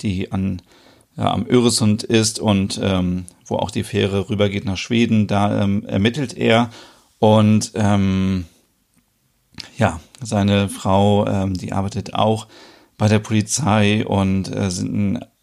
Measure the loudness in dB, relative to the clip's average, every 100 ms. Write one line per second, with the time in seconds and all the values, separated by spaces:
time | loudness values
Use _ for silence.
0 | -4 -4 -4 -4 -4 -6 -12 _ _ _
1 | _ -4 -2 -2 2 2 4 2 2 0
2 | 2 0 0 -2 0 2 0 -2 -2 0
3 | 0 -2 -6 -16 -6 -4 -4 -6 -4 -2
4 | 0 0 -2 -2 -2 -2 -6 -6 -2 2
5 | 2 2 2 2 0 0 0 -2 -2 0
6 | 0 0 -6 -2 2 2 2 -6 -20 -20
7 | _ 0 4 6 6 4 0 -2 0 2
8 | 2 0 0 -2 -6 _ _ _ _ _
9 | _ _ _ _ _ -20 -14 -2 -2 -2
10 | -12 -16 -4 0 2 2 0 -4 0 2
11 | 4 2 2 0 -2 -4 -6 -4 -4 -6
12 | -8 -2 0 0 -6 -20 -20 -20 _ -2
13 | 2 2 2 -2 -2 -2 0 2 2 2
14 | 0 0 0 0 -2 -4 -4 -4 -4 -2
15 | -2 -2 -8 _